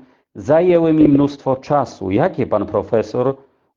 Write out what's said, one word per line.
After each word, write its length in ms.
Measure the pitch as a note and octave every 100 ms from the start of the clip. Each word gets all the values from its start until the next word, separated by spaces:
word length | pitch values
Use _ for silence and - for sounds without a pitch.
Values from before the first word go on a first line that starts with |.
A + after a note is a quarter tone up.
| - _ _ G#2+
Zajęły 580 | G2 D#3+ F3+ E3+ E3
mi 140 | D#3 D3
mnóstwo 480 | C#3 C#3+ - C3+ C3
czasu. 560 | - D3 B2 - F#2+
Jakie 360 | G2+ F3+ C#3+ A2+
pan 180 | G#2+ F#2+
profesor 720 | G#2 F#2 A2+ G#2+ B2 B2+ C3+ _ _ _